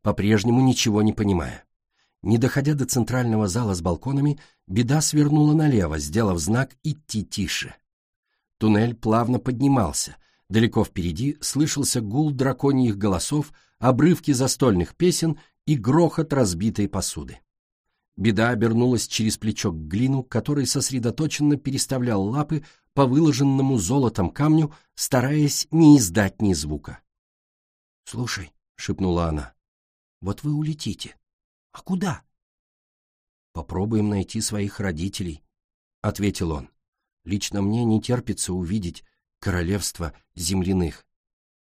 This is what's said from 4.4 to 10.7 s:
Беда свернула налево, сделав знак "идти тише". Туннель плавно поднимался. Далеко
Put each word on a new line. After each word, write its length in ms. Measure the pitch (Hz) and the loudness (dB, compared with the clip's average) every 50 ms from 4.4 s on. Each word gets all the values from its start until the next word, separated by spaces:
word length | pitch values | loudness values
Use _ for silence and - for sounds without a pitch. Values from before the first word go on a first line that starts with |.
| - _ _ _ _ - | -8 _ _ _ _ -4
Беда 320 | 92 110 120 113 143 160 | -2 0 0 2 0 0
свернула 520 | 151 - 151 151 151 147 151 151 151 151 | 0 0 2 2 2 4 4 4 4 4
налево, 460 | 151 160 156 147 131 107 87 76 78 78 | 4 4 4 4 4 2 2 0 -2 -4
сделав 400 | 73 73 78 110 113 98 90 82 | -6 -2 -2 0 2 2 0 0
знак 380 | 76 92 113 123 - - - _ _ | 0 0 0 0 -2 -4 -8 _ _
"идти 400 | 156 147 - _ - - 107 90 | -8 -8 -8 _ -8 -8 -8 -6
тише". 500 | - - 107 92 - - - - - - _ _ _ _ _ _ _ _ _ _ _ _ _ _ _ _ _ | -6 -6 -6 -4 -4 -4 -6 -8 -10 -14 _ _ _ _ _ _ _ _ _ _ _ _ _ _ _ _ _
Туннель 360 | 110 107 104 104 113 120 120 | 2 2 4 4 2 0 -2
плавно 460 | - - 110 110 117 120 113 127 120 | -4 -2 0 0 0 0 0 -2 -2
поднимался. 760 | 123 131 123 113 139 139 139 127 101 78 69 - - - - - _ _ _ _ _ _ | -2 -4 -2 0 2 2 2 2 0 -2 -4 -6 -8 -8 -12 -20 _ _ _ _ _ _
Далеко 360 | 92 110 113 107 | 2 2 2 4